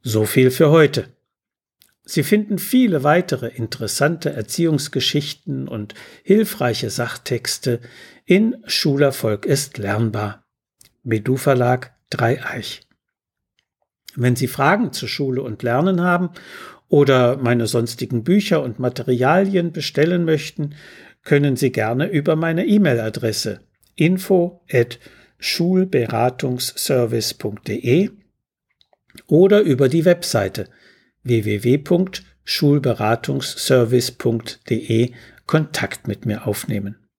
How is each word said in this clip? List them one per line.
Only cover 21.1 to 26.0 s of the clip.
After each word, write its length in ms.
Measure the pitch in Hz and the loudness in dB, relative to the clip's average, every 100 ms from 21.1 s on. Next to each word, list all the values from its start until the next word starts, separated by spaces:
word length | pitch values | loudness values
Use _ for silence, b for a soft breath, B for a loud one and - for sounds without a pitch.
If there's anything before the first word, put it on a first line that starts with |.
| B | B
können 340 | - 143 143 123 | 0 2 2 2
Sie 140 | 135 | 0
gerne 360 | - 110 127 165 | 0 -2 -2 0
über 280 | 170 151 156 | 0 0 0
meine 280 | 165 165 277 | 0 0 2
E-Mail-Adresse 920 | 208 180 117 110 - 113 104 113 - _ _ _ - | 2 4 2 -2 -4 -4 -4 -6 -8 _ _ _ 0
info 680 | 165 185 - 190 175 - _ | 0 0 0 0 0 -6 _
at 280 | 123 120 - b b b b | 0 0 -4 b b b b
schulberatungsservice 2000 | - - 170 185 185 147 | -8 -2 2 2 2 0